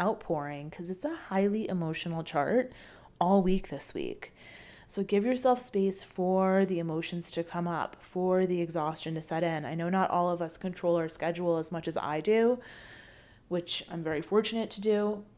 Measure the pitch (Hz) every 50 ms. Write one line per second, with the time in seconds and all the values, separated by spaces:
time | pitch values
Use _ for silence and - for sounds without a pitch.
0 | 180 208 - - - - 165 147 143 143 147 143 143 151 - - 170 175 185 185
1 | - 302 330 311 - - 190 196 202 202 202 220 220 - 185 175 165 160 160 -
2 | - 170 165 165 160 - - 151 139 147 202 254 254 254 - - - - - -
3 | - - - - 170 180 196 202 185 185 185 190 - - - 139 - - - -
4 | 67 - - - - - - - - - - - - - - - - - - 202
5 | 196 196 208 202 208 247 254 247 247 254 247 247 - - - 196 190 196 190 -
6 | - - - - 180 185 185 190 190 190 190 196 196 185 185 170 170 165 156 165
7 | 160 - 175 175 165 - - 170 170 - - 170 175 175 170 151 - - - -
8 | - - - 180 180 185 185 185 190 175 180 175 170 165 165 165 151 156 160 -
9 | - 160 160 160 156 - 165 165 175 165 165 151 - 123 160 165 170 175 185 190
10 | 185 - - 180 175 180 175 170 170 160 - - - 185 180 - - 175 170 170
11 | 160 160 - - - 170 170 170 180 175 170 165 160 - 175 165 160 165 160 -
12 | - 143 151 156 151 208 214 226 226 233 247 247 - - - - - - - -
13 | - - - - - - - - _ - 180 175 175 - - - - - 170 170
14 | 160 156 156 151 165 - 196 214 220 220 226 226 220 208 - 196 196 214 208 208
15 | 208 214 214 208 208 - -